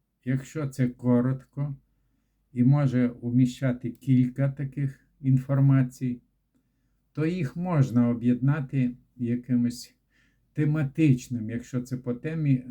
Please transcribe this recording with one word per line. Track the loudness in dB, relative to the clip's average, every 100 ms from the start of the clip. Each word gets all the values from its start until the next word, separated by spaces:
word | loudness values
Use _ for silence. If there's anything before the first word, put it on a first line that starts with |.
| _ _ -6
якщо | -6 -6 -8 -6
це | -2 -4
коротко | -2 0 2 2 -4 -8 -8 -8 -10 _ _ _ _ _ _ _
і | 2
може | 4 4 2 2 0 -2
вміщати | -2 2 2 0 -4 -2 -6
кілька | -6 0 2 2 0 -4
таких | -4 -8 -6 -6 -8 _ _
інформацій, | 0 0 2 2 4 4 2 -4 -6 -6 _ _ _ _ _ _ _ _ _
то | -4 -4
їх | -2 -4 -4
можна | 0 2 2 2 2
об'єднати | 2 0 0 0 0 -2 -2 -2 -4 _ -8
якимось | -4 -4 -2 0 -2 -4 -14 _ _ _ _ _ _
тематичним, | -2 0 0 -2 2 4 4 0 -8 -6
якщо | -8 -6 -8
це | -6 -8
по | -6
темі, | -8 -6 -2 0 0 0